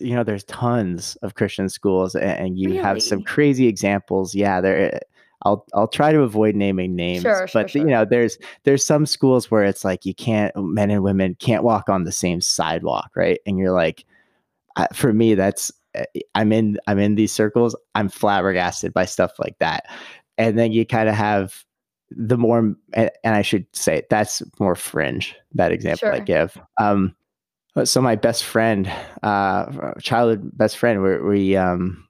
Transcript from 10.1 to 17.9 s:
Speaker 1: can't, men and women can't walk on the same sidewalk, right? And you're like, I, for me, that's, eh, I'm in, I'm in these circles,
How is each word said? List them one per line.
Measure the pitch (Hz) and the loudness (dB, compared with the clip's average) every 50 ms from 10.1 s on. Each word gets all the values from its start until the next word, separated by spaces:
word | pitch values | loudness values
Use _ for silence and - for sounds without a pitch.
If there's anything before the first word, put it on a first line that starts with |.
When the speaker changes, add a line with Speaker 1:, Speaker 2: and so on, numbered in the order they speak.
| 92 | -8
Speaker 1:
can't, | - - 120 110 104 104 - - | -6 -2 -2 0 0 0 -2 -4
men | 101 95 82 90 107 104 101 | -4 -4 -2 0 0 2 2
and | 104 101 95 | 2 2 2
women | 101 98 95 95 92 87 - | 2 2 2 0 0 -2 -2
can't | - 123 117 76 - | -2 0 0 2 2
walk | 120 110 98 - - | 2 2 2 0 0
on | 98 95 85 | 0 0 -2
the | - | -4
same | - - - 90 87 87 | -4 -2 -2 -2 -2 -2
sidewalk, | - - - - 82 78 82 82 82 78 58 - - - - | -2 -2 -2 -2 -2 -2 -4 -4 -2 -2 -4 -4 -4 -6 -2
right? | 90 87 87 90 - - | 0 0 0 0 -2 -2
And | 104 95 92 | -4 -2 0
you're | 95 92 | 0 2
like, | 92 90 82 80 - - - _ _ _ _ _ _ _ _ _ _ _ _ _ - | 2 2 2 0 -2 -6 -14 _ _ _ _ _ _ _ _ _ _ _ _ _ -4
I, | - - - - | -2 -2 -2 -2
for | - - 123 104 | 0 0 2 4
me, | 110 117 113 107 | 4 4 4 4
that's, | 95 95 101 - - - - - _ _ _ - | 4 2 0 -2 -4 -6 -10 -12 _ _ _ -10
eh, | - - - - - - _ - | -10 -10 -8 -10 -12 -10 _ -2
I'm | 101 110 107 | 0 2 2
in, | 110 113 110 104 104 - - | 2 2 2 0 -2 -4 -4
I'm | 104 101 98 | -2 0 2
in | 101 104 104 | 2 2 2
these | 107 107 101 | 2 0 0
circles, | - - 107 104 - 120 120 117 - - _ _ | 0 0 0 2 2 2 0 0 -2 -6 _ _